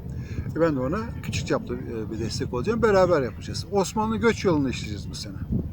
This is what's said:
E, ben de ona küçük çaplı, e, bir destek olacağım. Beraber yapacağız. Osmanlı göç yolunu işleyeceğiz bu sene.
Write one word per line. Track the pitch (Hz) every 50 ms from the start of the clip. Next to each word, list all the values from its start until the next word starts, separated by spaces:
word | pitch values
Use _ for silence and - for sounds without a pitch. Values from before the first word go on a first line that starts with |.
| - - - - - - - - - - -
E, | -
ben | 165 165 151
de | 131
ona | 127 131 165 214 226 233 - - -
küçük | - - - - -
çaplı, | 160 131 - - 120
e, | 123 - - 120 113 107 104
bir | 110 107
destek | 113 107 - - 135 - -
olacağım. | 120 131 180 226 233
Beraber | 226 220 202 190 185 175 180 151
yapacağız. | 131 113 - - - - - - - -
Osmanlı | 196 202 185 - - 220 214 220 226 214
göç | 208 233 214 - -
yolunu | 202 170 147 139 131
işleyeceğiz | 110 - - - - - - -
bu | -
sene. | - - - - - - - - - - -